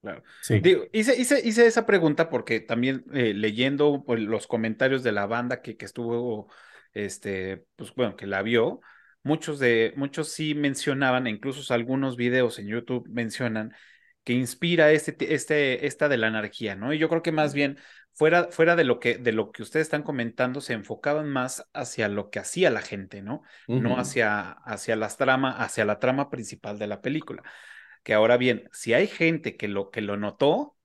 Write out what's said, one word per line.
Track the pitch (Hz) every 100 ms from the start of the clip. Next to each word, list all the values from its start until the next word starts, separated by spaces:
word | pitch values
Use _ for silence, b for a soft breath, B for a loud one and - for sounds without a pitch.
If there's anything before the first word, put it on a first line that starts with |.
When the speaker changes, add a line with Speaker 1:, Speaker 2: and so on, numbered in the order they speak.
Speaker 1:
Claro. | 98 87 B B
Speaker 2:
Sí. | - 107
Speaker 1:
Digo, | 175 170 -
hice, | 220 220 247
hice, | 247 277
hice | 233 220 233
esa | 233
pregunta | 226 196 165 147 165
porque | 127 - 113
también, | - 113 127 131 -
eh, | 139 117
leyendo, | 101 107 107 131 139 147 143 139
pues, | 117
los | 107 110 -
comentarios | 117 113 110 131 131
de | 123
la | 104 101
banda | 117 123 123
que, | - 107
que |
estuvo, | 104 - 117 120 123 107 104 B B B B
este, | 101 101 - 101 95 92 95 _
pues, | _ 107
bueno, | - 120
que | - 101
la | 95
vio, | 104 117 127 - b b b b
muchos | 135 156 - 143
de, | 127 117 113 139
muchos | 139 151 156
sí | - 156
mencionaban, | 147 143 135 - 135 135 127 123
e |
incluso | 104 135 135 131
algunos | 120 117 135 135 120
videos | 123 127 123 113
en | 101
YouTube | 113 117 123 117
mencionan | 117 113 - 123 110 110 b b b b b
que | -
inspira | 123 123 - 170 170 151
este, | 156 156 151 -
este, | 151 - 151 139 127 143
esta | - 147
de | 127
la | 110
anarquía, | 110 104 - 110 98
¿no? | 117
Y | 156
yo | 160
creo | 165
que | 170
más | 156 151
Speaker 3:
Ujú. |
Speaker 1:
bien, | 143 139 143 B B B
fuera, | - 156 170 -
fuera | - 165 170
de |
lo | 139 120
que, | 120 120
de | 120
lo | 110 104
que | -
ustedes | 107 156 156
están | 151
comentando, | 147 139 117 - 127 131
se | -
enfocaban | 117 - 113 147 151 151
más | 135 127 - -
hacia | - 127 - 107
lo | 101 101
que | 104
hacía | - 175 180
la | 110
gente, | - 101 95 101
¿no? | 98 139 B B B 123
No | 117 123
Speaker 3:
Ujú. |
Speaker 1:
hacia, | 123 120 107 104 90
hacia | - - 104 - 110
las | 107 -
trama, | 131 131 135
hacia | 127 110 -
la | 104 104
trama | 123 135 139
principal | 127 110 - 104 104
de | 104
la | 101
película. | 127 151 151 - B B B B B B
Que | -
ahora | 107 110 123
bien, | 123 110 -
si | - -
hay | 120 202
gente | - 165 165 127 -
que | 104
lo, | 101 -
que | -
lo | 104 101
notó | 104 - 143 196 294 _